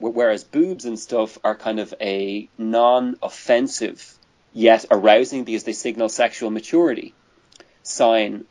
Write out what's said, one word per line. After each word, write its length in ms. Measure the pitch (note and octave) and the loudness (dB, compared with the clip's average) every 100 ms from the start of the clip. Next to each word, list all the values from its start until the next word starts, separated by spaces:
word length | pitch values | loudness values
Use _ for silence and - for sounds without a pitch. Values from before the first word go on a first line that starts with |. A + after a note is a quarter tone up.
w-, 140 | A2+ A#2 | -6 0
whereas 260 | A#2+ G#2 | 0 0
boobs 420 | - C#3+ F3+ F3+ A#2+ | -4 -2 -2 -2 -8
and 120 | A2 | -10
stuff 380 | - A#2+ A2 - | -6 -4 -4 -4
are 100 | G#2+ | -4
kind 240 | G#2+ A2+ A2 | -4 -6 -6
of 140 | G2+ - | -6 -6
a 480 | G#2 G2 G2 G2+ - - | -4 -4 -4 -6 -10 -8
non-offensive 1600 | A2 A2+ A#2+ B2+ B2+ B2+ - - - A#2+ C3 - A2 - - _ _ _ _ | -2 2 4 4 0 -6 -10 -8 0 0 0 -4 -8 -10 -20 _ _ _ _
yet 320 | A2+ A2+ A2+ - | 2 6 6 4
arousing 540 | G#2+ G#2+ A2 B2+ C3+ | 4 6 6 4 -4
because 200 | A#2 G#2+ | -6 -6
they 80 | A2+ | -6
signal 340 | G#2+ B2 A2 A2 | -8 -6 -4 -4
sexual 420 | - A#2+ - A2+ | -2 -2 -2 -6
maturity, 640 | A2 - E3 E3+ A#2 - _ _ _ _ - - _ | -6 -2 0 2 -2 -10 _ _ _ _ -20 -20 _
sign 640 | - - A#2+ A2+ G#2 G#2 - | -12 0 2 2 0 -6 -12